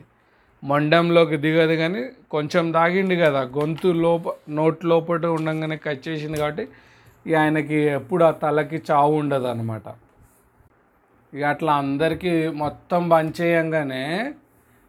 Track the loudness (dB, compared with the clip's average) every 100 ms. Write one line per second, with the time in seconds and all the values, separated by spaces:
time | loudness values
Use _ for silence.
0 | -20 _ _ _ _ -10 0 2 4 4
1 | 4 4 4 2 0 2 2 2 -2 -4
2 | -8 -14 -6 -4 -2 0 0 2 2 2
3 | 2 2 2 2 -2 -4 -4 -2 0 2
4 | 2 0 -4 -10 -8 0 0 0 2 2
5 | 2 -2 -2 -2 -2 -4 -6 -6 -6 -8
6 | -8 -8 -6 -4 -4 -4 -10 -12 _ _
7 | _ _ 0 2 4 2 0 0 0 0
8 | -2 2 4 2 -2 -2 -2 -6 0 2
9 | 2 2 0 -2 -2 -4 -6 -8 -12 -20
10 | _ _ _ _ _ _ _ _ _ _
11 | _ _ _ -4 -2 0 0 0 0 0
12 | 0 0 -2 0 0 -2 -6 -6 -4 0
13 | 4 2 2 -2 0 2 0 -2 -4 -6
14 | -6 -6 -6 -10 _ _ _ _